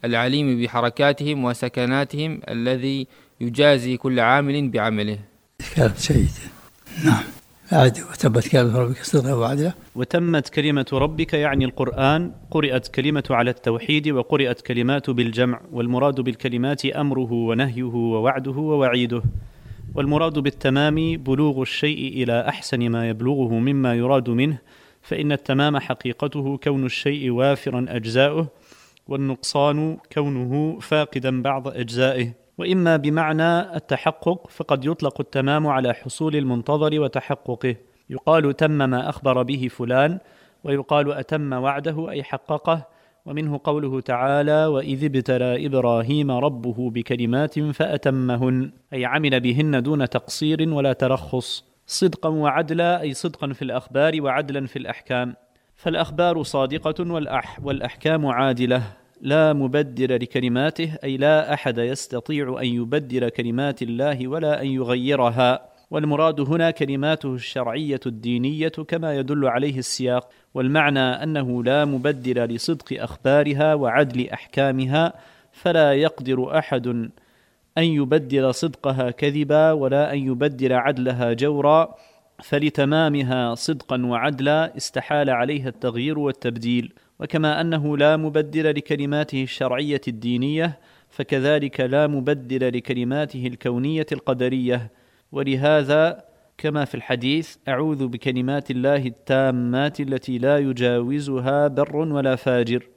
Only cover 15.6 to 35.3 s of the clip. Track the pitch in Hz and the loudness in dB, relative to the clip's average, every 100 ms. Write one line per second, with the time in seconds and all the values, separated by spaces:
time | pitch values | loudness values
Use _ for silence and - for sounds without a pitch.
15.6 | - 123 120 123 143 131 127 113 131 120 | -6 -4 0 2 2 2 -4 -4 -4 -2
16.6 | 131 143 135 143 147 131 123 117 113 113 | -2 -2 -2 -2 -2 0 -2 0 0 0
17.6 | 135 120 127 120 117 110 120 135 131 135 | 0 -2 -4 -2 0 2 2 0 -4 -4
18.6 | 156 151 131 123 120 120 110 - - - | 0 2 4 4 0 0 -2 -4 -10 -20
19.6 | - - - - 143 147 165 151 139 - | -18 -16 -8 -4 0 2 2 0 -2 0
20.6 | 139 135 151 156 160 165 131 135 151 135 | 2 4 2 2 0 -2 0 2 2 2
21.6 | 127 - 151 151 135 123 123 117 113 - | -4 -2 -2 -2 -6 -2 0 0 0 -4
22.6 | - 127 120 117 117 110 120 139 123 117 | -4 -2 0 0 -2 0 0 2 2 2
23.6 | 127 139 127 117 123 135 120 117 143 151 | 2 2 2 2 4 4 4 2 2 -2
24.6 | _ - - _ - 170 147 143 - 135 | _ -20 -20 _ -8 -2 0 -2 0 2
25.6 | 147 143 - 127 127 117 147 147 139 139 | 2 0 -2 -4 -4 -2 -4 -2 -4 -2
26.6 | 147 139 131 - 143 147 131 120 135 139 | 0 0 -2 -2 -2 -2 -2 2 2 2
27.6 | - 123 123 120 110 120 139 156 160 _ | 0 -4 -2 -4 -2 2 2 2 -4 _
28.6 | _ - _ _ - 139 139 127 - 143 | _ -20 _ _ -8 -4 -2 -4 -2 2
29.6 | 143 147 156 156 - - 143 135 123 139 | 4 4 -2 -4 -6 -2 -2 -2 -2 0
30.6 | 151 - - 151 147 139 131 131 127 135 | -2 -4 0 0 0 -2 -2 0 0 -2
31.6 | 131 123 117 120 131 127 120 117 _ - | -4 -6 -4 0 2 2 -4 -6 _ -8
32.6 | 175 185 170 160 143 156 156 156 165 170 | 0 2 4 4 2 0 0 2 2 2
33.6 | 180 165 - 135 - - - 180 - - | 0 -8 -4 0 0 0 -2 -2 -8 -12
34.6 | - 135 135 165 143 - 139 | -2 0 0 -2 -4 -4 -4